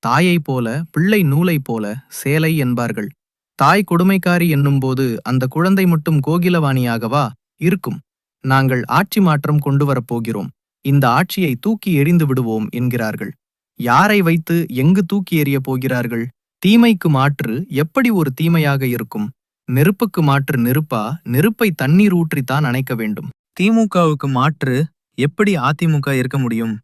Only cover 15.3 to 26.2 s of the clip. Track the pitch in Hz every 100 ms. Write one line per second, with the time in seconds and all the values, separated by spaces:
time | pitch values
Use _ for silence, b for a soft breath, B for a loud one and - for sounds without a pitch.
15.3 | 165 143 139 131 131 131 123 117 117 120
16.3 | _ _ _ 185 226 233 202 165 139 143
17.3 | 143 113 117 185 139 156 - 247 202 147
18.3 | 131 160 170 147 139 131 120 110 113 104
19.3 | - _ _ - 127 156 202 226 - 151
20.3 | 139 139 131 117 135 156 117 107 160 -
21.3 | 123 196 220 220 151 135 175 208 180 160
22.3 | 160 123 135 151 123 131 117 107 101 -
23.3 | - _ - 196 226 214 180 165 147 139
24.3 | 131 139 151 135 127 156 _ _ - 139
25.3 | - 208 175 127 151 170 151 139 135